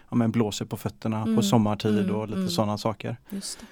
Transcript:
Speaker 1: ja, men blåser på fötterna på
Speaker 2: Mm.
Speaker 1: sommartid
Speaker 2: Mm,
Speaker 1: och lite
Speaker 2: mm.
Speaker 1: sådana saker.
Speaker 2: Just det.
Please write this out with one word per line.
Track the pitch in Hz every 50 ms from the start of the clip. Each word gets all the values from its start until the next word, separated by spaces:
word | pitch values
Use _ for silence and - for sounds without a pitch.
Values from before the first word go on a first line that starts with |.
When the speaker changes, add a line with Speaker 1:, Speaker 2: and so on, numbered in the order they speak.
| - -
Speaker 1:
ja, | -
men | 120 117 113
blåser | 110 117 113 104 98 - 113
på | - - 110
fötterna | - 113 - - - 113 110 110 110
på | 226
Speaker 2:
Mm. | 226 - 104
Speaker 1:
sommartid | - 131 117 107 107 107 104 - 107 107 104
Speaker 2:
Mm, | 101 92 104
Speaker 1:
och | 107 110 104
lite | 107 95
Speaker 2:
mm. | 95 90
Speaker 1:
sådana | 87 - 110 104 104 104
saker. | - 113 107 - - 117 117 - _ -
Speaker 2:
Just | 101 98 - - - -
det. | - -